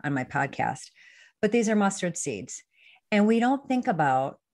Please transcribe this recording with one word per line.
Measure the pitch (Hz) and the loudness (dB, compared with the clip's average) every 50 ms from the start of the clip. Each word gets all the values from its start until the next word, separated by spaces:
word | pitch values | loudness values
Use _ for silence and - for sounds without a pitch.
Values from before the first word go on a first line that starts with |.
| - | -6
on | 147 143 | -4 -4
my | 131 127 | -4 -4
podcast, | - - 135 139 135 - - 117 113 131 - - - _ - - - - - - _ _ _ | -4 -4 -4 -4 -4 -4 -4 -4 -4 -4 -6 -12 -20 _ -20 -20 -20 -20 -20 -20 _ _ _
but | 214 208 | -2 0
these | 226 233 214 | 2 2 2
are | 220 220 | 2 2
mustard | 208 196 196 196 - 185 175 165 | 2 2 0 0 -2 -6 -6 -6
seeds. | - - 143 110 92 165 - - - - _ _ _ _ - - _ _ _ | -6 -6 -6 -8 -8 -10 -12 -16 -18 -20 _ _ _ _ -20 -20 _ _ _
And | 214 202 208 | 2 4 4
we | 220 233 226 | 4 4 4
don't | 240 254 277 269 - | 4 2 0 0 -2
think | - 254 254 240 | -2 -2 0 0
about | 247 185 156 151 135 131 131 135 143 - - _ _ | 0 0 2 2 2 2 2 0 -2 -6 -10 _ _